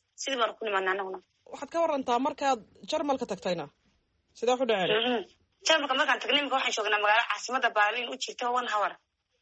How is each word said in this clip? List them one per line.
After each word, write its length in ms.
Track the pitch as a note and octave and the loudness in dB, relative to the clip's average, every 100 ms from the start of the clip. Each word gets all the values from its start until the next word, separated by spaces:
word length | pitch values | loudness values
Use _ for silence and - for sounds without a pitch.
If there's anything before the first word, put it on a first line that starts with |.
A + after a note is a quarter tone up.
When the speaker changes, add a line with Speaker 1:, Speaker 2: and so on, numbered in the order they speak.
| _ - | _ -12
Speaker 1:
Sidii 220 | - C4+ | -6 -2
baan 140 | A3 - | -2 -2
ku 60 | |
nimaadnay 280 | A3 G3+ F#3+ | -4 -2 0
annaguna. 260 | F#3+ F#3+ F#3 _ _ - | -2 -4 -10 _ _ -18
Speaker 2:
Waxaad 240 | C4+ C#4 | -14 -6
ka 80 | E4 | 0
warantaa 380 | E4 C#4+ C4 A#3+ | 0 0 0 0
markaad 400 | C4+ D4+ C#4 B3+ F#3+ - - | 0 -2 0 -2 -4 -20 -6
Jarmalka 380 | D#4 D4 C4+ A#3 | -4 0 -2 -2
tagtayna? 400 | F#3+ G3 F3 D3+ _ _ _ _ _ _ - | -6 -4 -4 -6 _ _ _ _ _ _ -4
Sidee 140 | A#3+ | 0
wax 100 | B3+ | 2
u 40 | B3+ | 2
dhaceen? 260 | G#3 F3 | 2 2
Speaker 1:
Mhm. 300 | G#3+ A#3 A#3+ F3+ _ _ _ | 2 2 -2 -4 _ _ _
Jarmalka 300 | - D#4+ C#4+ C4+ | 2 2 2 0
markaan 240 | C#4+ B3+ | 2 0
tagnay, 220 | G#3+ C#4 | 2 0
imika 140 | C#4+ C4 | 2 0
waxaan 200 | B3+ A#3 | 0 -2
joognaa 240 | G#3 G#3 | 0 2
magaalo 260 | G#3 A3 A#3 | 4 4 2
caasimadda 420 | G#3 - B3 A3 | -2 -4 0 0
Berlin 400 | G#3+ G#3 A#3 A#3+ | 2 2 2 -6
u 60 | B3+ | -8
jirta 280 | - - B3 | -8 -6 -2
one 180 | B3 A#3+ | -2 -2
hour, 220 | A3 F#3+ - _ _ _ _ | -2 -2 -4 _ _ _ _